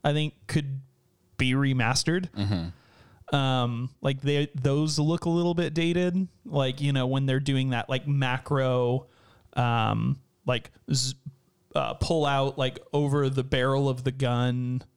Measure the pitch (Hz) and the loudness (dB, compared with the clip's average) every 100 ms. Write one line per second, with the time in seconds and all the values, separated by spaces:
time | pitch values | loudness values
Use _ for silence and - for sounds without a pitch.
0 | 147 147 151 - - 160 143 135 - _ | 0 0 -2 -6 -4 -2 -2 -8 -10 _
1 | _ _ _ - 131 131 139 127 117 131 | _ _ _ -2 2 4 2 4 2 2
2 | - 175 180 - 98 95 85 - _ - | 0 -2 -2 -4 -2 0 -4 -10 _ -20
3 | - - - 143 135 127 120 117 127 - | -20 -20 -2 0 2 0 0 -2 -8 -4
4 | 139 135 139 143 147 139 131 139 156 147 | -4 -2 0 0 -2 -2 0 0 0 0
5 | 151 165 170 170 175 170 170 156 165 175 | 0 0 0 0 0 0 -2 0 0 2
6 | 180 180 185 _ - 143 131 135 143 139 | 0 0 -4 _ -6 -2 -2 0 0 0
7 | 127 135 135 131 139 135 131 123 - 131 | 0 0 2 0 0 0 0 -2 -2 -4
8 | 143 143 135 127 - 143 131 127 123 127 | 0 0 0 -2 -2 0 2 2 2 0
9 | - _ _ - - - 123 117 110 110 | -4 _ _ -20 -8 -2 0 2 0 0
10 | 117 139 _ _ - 123 - - - 135 | 0 -2 _ _ -4 -4 -4 -20 -2 0
11 | 131 127 - - _ _ _ 147 139 - | 0 -6 -16 -20 _ _ _ -2 -2 -2
12 | - 165 147 139 139 135 131 131 - 143 | 0 2 2 2 0 0 -4 -4 -4 0
13 | 143 143 135 135 131 131 131 135 139 127 | 2 2 2 0 0 0 2 2 0 0
14 | 127 131 131 120 123 123 123 123 - | -4 -2 0 2 2 0 -2 -4 -8